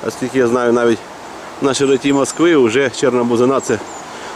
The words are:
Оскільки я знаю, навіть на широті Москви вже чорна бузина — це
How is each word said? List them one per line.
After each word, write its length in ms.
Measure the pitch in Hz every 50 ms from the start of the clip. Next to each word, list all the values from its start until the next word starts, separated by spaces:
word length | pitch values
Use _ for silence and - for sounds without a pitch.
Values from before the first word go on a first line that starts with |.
| -
Оскільки 320 | 113 - - 131 120 120 131
я 80 | 123
знаю, 260 | 117 120 127 120 120 117
навіть 260 | 120 120 120 117 - - - - - - - - - - - - -
на 120 | 139 139 127
широті 400 | - 139 135 139 127 - 143 139
Москви 440 | 139 135 - - - 160 175 165
вже 320 | 143 123 113 107 135 139 123
чорна 340 | 120 - 147 131 120 127 120
бузина — 360 | 120 120 113 123 131 135 127
це 180 | - - 117 101 - - - - - - - - - - -